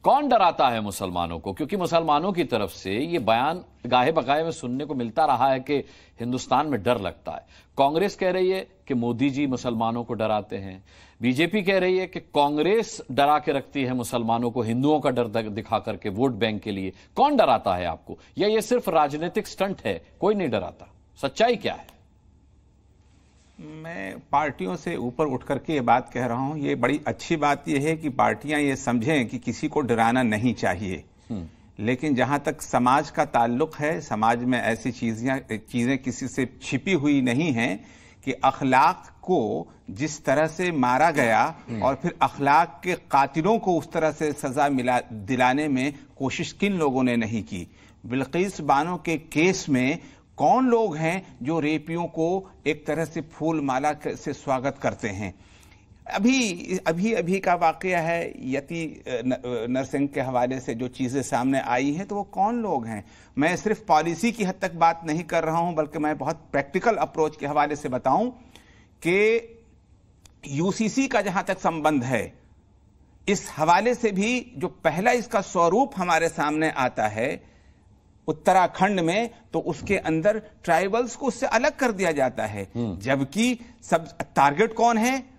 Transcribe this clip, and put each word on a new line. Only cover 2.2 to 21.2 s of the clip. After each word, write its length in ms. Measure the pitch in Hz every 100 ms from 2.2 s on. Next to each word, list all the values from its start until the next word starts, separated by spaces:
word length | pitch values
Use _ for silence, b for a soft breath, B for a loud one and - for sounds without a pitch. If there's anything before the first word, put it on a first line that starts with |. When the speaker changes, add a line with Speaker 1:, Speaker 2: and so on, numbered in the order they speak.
| 185
Speaker 1:
की 100 | 175
तरफ 260 | 135 113 98
से 300 | - 95 104
ये 200 | 160 170
बयान 440 | 110 113 139 180 - - 123
गाहे 260 | 123 127
बगाहे 320 | 160 123 147
में 80 | 165
सुनने 340 | 156 123 127 151
को 100 | 139
मिलता 300 | 117 165 156
रहा 260 | 123 135
है 80 | 135
कि 140 | 135 143 - B B -
हिंदुस्तान 480 | 117 123 - 127 156
में 160 | 123
डर 180 | 98 123
लगता 300 | 92 - -
है। 140 | 80 - b b -
कांग्रेस 380 | 139 160 196 -
कह 160 | 185
रही 180 | 180 185
है 180 | 190 - _ -
कि 60 |
मोदी 360 | 127 117 117 139
जी 180 | 131 143
मुसलमानों 560 | 123 127 113 113 120
को 100 | 117
डराते 440 | 110 110 107 98 104
हैं, 260 | 95 95 _ b b b
बीजेपी 400 | 120 127 170 214
कह 180 | 185 190
रही 180 | 185 185
है 100 | 185
कि 120 | 165
कांग्रेस 800 | - 151 143 147 175 220 214 - -
डरा 280 | 127 143 151
के 120 | 151
रखती 320 | 139 - 143
है 100 | 127
मुसलमानों 580 | 127 117 123 117 117 120
को 100 | 120
हिंदुओं 380 | 110 117 143 151
का 100 | 147
डर 180 | 123 117
द-, 240 | 113 110
दिखा 280 | 101 107 107
करके 300 | 110 101 107
वोट 220 | 98 135
बैंक 300 | 110 113 104
के 100 | 110
लिए। 220 | 98 95 b b -
कौन 220 | 277 285
डराता 380 | 160 117 - 90
है 100 | 87
आपको, 320 | 73 - - b -
या 100 | 202
ये 140 | 220
सिर्फ 280 | 214 247 -
राजनीतिक 580 | 160 147 151 175 208 -
स्टंट 340 | - 196 - 110
है, 200 | 87 b -
कोई 160 | 185 208
नहीं 140 | 165
डराता? 420 | 107 87 - - - _ -